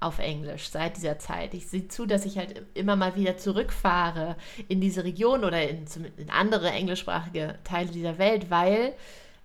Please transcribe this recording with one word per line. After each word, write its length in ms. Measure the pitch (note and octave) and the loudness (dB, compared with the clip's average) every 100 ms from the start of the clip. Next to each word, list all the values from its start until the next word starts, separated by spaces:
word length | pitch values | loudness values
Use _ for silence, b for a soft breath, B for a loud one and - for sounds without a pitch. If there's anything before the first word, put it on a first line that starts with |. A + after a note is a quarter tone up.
auf 180 | E3 - | -2 0
Englisch 520 | F#3 D3+ D3 D3 - | 0 -2 -6 -8 -6
seit 260 | D3+ E3 F#3+ | -4 -4 -2
dieser 240 | E3 D3+ | -4 -4
Zeit. 340 | - E3+ E3+ | -4 -6 -6
Ich 140 | F3+ - | -8 -6
sehe 180 | F#3 F#3 | -6 -4
zu, 180 | - | -4
dass 200 | A3 G3+ | 0 2
ich 120 | G3+ G3 | 0 -4
halt 260 | F3+ - - | -6 -8 -12
immer 220 | - G3 G3 | -2 2 4
mal 180 | F#3 | 2
wieder 240 | F#3 F#3+ F#3 | 2 0 0
zurückfahre 960 | G3+ G3 B3+ - G3 F3+ E3+ E3 D#3+ E3+ B B G#3+ | 0 0 0 2 2 4 2 0 -4 -6 B B -2
in 140 | F#3 | 2
diese 240 | F#3+ F#3 | 2 0
Region 400 | F3+ E3+ A#3 C4+ | -2 2 4 4
oder 240 | G3+ E3 D3+ | 2 2 0
in, 180 | D#3+ D3+ | -2 -8
zum, 180 | D#3+ D#3+ - | -10 -10 -10
in 140 | D#3 | -2
andere 400 | - G3+ G#3 E3+ | 2 4 4 2
englischsprachige 920 | G2+ F#3 F3+ - E3+ E3 E3+ D#3 - | 0 0 -2 -2 -2 -2 -4 -4 -6
Teile 300 | - F3+ F3+ | -4 -2 -2
dieser 260 | E3+ E3+ E3 | -2 -2 2
Welt, 320 | G3 A3 F3+ | 4 4 4
weil, 420 | F3 F3+ G#3 B3+ - B B B B | 4 6 4 2 -2 B B B B